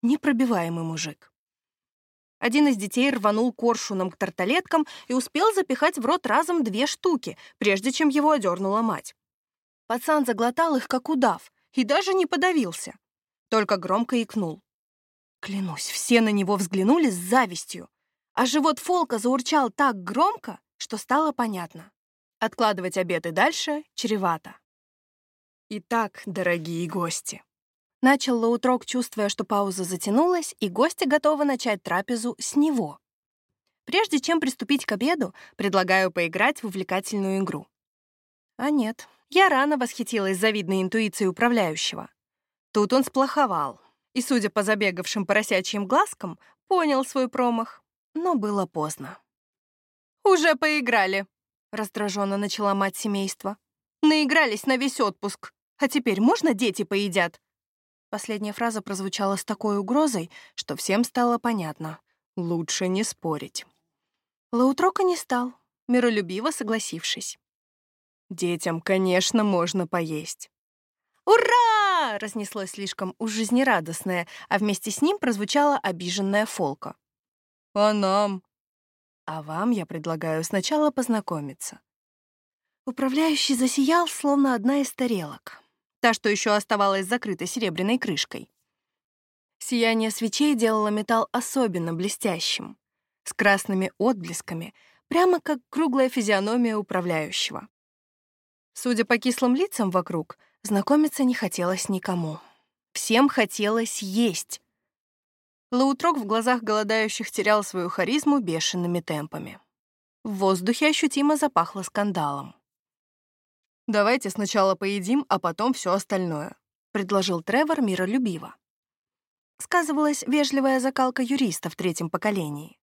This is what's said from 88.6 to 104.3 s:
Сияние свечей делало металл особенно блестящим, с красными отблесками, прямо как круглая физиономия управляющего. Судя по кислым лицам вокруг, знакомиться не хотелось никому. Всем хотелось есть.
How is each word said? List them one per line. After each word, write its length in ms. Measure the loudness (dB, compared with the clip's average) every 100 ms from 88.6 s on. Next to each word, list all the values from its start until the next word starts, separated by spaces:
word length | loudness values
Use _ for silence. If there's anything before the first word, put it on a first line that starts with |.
| _ _ _ _ _ _ _ _ _ _
Сияние 540 | -4 0 2 2 0
свечей 420 | -2 -4 2 2
делало 360 | 4 2 2 0
металл 400 | -2 0 0 0
особенно 640 | -4 -2 0 0 0 -4
блестящим, 840 | -4 -4 -4 -4 -2 -4 -4 -8 -16 _ _ _ _
с 100 | -16
красными 580 | 0 4 4 2 -2 -2 _
отблесками, 800 | 0 0 -4 -10 -10 -10 -12 _ _ _ _
прямо 320 | 2 4 2
как 200 | 0 -6 _
круглая 400 | -2 0 2 2
физиономия 680 | 0 0 0 2 0 0 0
управляющего. 920 | -2 -4 -2 -2 -4 -4 -6 -8 -14 _ _ _ _ _ _ _ _ _ _
Судя 320 | -8 -2 0 2
по 120 | 2
кислым 380 | 2 2 2 2
лицам 340 | 0 0 0
вокруг, 480 | 0 0 -4 -6 -14 _ _
знакомиться 640 | -2 0 4 4 4 2
не 100 | 0
хотелось 560 | 0 -4 -2 -2 -2 -4
никому. 500 | -4 -2 -4 -4 -8 -16 _ _ _ _
Всем 380 | -10 0 4 4
хотелось 720 | 4 0 0 0 0 -2 -6
есть. 580 | -4 0 0